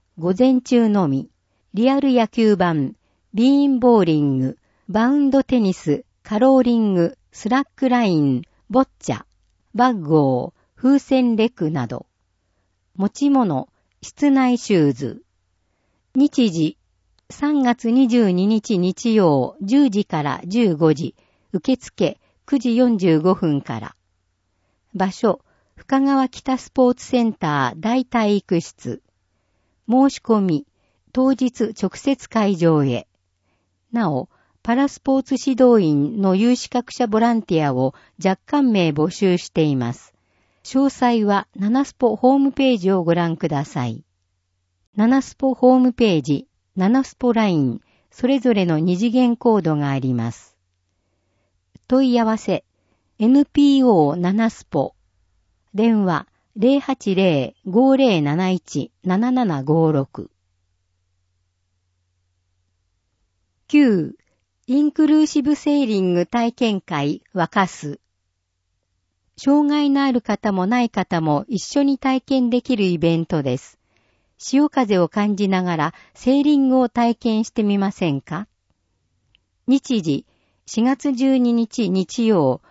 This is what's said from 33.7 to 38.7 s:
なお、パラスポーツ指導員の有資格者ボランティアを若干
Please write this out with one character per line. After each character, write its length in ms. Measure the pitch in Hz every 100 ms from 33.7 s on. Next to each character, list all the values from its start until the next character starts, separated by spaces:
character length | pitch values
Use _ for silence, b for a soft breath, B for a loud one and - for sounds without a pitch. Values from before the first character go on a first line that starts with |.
| _ _
な 180 | 233 190
お、 200 | 135 - _ _ _
パ 140 | - 240
ラ 120 | 277
ス 120 | -
ポ 180 | - 269
ー 40 |
ツ 120 | -
指 280 | 269 - 247
導 240 | 254 226 160
員 360 | 143 147 220
の 120 | 196
有 220 | 185 233 247
資 140 | -
格 240 | 254 -
者 140 | - 240
ボ 120 | 220
ラ 140 | 233
ン 80 | 233
テ 140 | - 165
ィ 120 | 147
ア 60 |
を 180 | 127 131 b b b
若 160 | 185 190 -
干 260 | 294 262